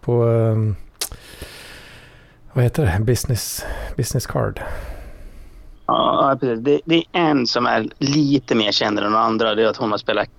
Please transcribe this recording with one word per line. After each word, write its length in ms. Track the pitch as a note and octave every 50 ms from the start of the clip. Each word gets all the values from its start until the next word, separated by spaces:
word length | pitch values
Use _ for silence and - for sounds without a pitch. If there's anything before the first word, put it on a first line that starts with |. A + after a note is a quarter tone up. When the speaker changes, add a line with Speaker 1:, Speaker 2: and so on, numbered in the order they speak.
Speaker 1:
På, 220 | - - A#2+ A#2+ A#2
ehm, 520 | A#2 A#2 A#2 A2+ A2+ A2 A2 A2 A2 G2+ - - - - _ - - - - - - - - - - - - - - - - - - - - - - - - - - - - - - -
vad 100 | C3 B2
heter 220 | A#2+ - - D#3
det? 180 | G#2+ E2 G2 A2
Business, 640 | A2 B2 G#2+ - - B2+ G2+ - - - - - - - - - - - -
business 300 | B2+ - - C#3 - -
card. 320 | - C#3 A#2 G#2 G2 - - - - - - - - - - - - - - - - - - - - - - - - - -
Speaker 2:
Ja, 440 | - - - - B2 B2+ - - C#3
ja, 60 | C3+ C3+
precis. 240 | - C3 A#2 A2+ A#2
Det, 160 | C#3 D3 D3 -
det 100 | - E3
är 80 | E3 E3 _
en 360 | _ F3+ E3+ D#3+ D3 C#3 B2 A2+
som 180 | - B2 B2
är 240 | A#2+ A2+ A2+ A2 - - -
lite 580 | - C3+ C#3 D3+ D3+ C#3 C#3 C#3 - - C3
mer 160 | A#2 G#2+ G#2
känd 260 | G2+ - B2 A2 G#2 G2+
än 40 | G2+
de 120 | G#2 G#2+
andra. 400 | A2 A2+ A2+ A2 A2 A2+ A2+ G#2+
Det 80 | G#2 A2+
är 40 | A2
att 100 | G#2 -
hon 140 | B2 A2
har 60 | G#2 G2+
spelat 320 | - - A2 G#2 G#2 - -